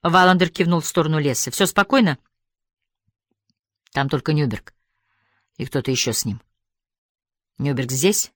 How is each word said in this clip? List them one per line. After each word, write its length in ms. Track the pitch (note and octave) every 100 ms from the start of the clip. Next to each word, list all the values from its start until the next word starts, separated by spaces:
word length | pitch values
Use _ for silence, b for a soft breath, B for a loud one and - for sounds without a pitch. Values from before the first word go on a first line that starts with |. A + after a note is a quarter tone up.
Валандер 460 | F3 F3+ F#3 F#3 F3
кивнул 320 | - E3+ F3
в 60 | -
сторону 320 | - D#3 D#3
леса. 320 | C#3+ B2 -
"Все 160 | - F#3+
спокойно?" 520 | - G3 C4+ G3+ C3 _ _ _ _ _ _ _ _ _ _ _ _ _ _ _ _ _
"Там 160 | C#3 C#3
только 240 | C#3+ -
Нюберг. 420 | D3+ C#3 G#2+ - _ _ _ _ _ _ _ _ -
И 100 | B2
кто-то 240 | C#3 B2+
еще 220 | B2+ -
с 120 | A2
ним". 160 | A2+ G2+ _ _ _ _ _ _ _ _ _ _ _ -
"Нюберг 320 | C#3 C3 B2
здесь?" 420 | C3 F3+ G#3+ -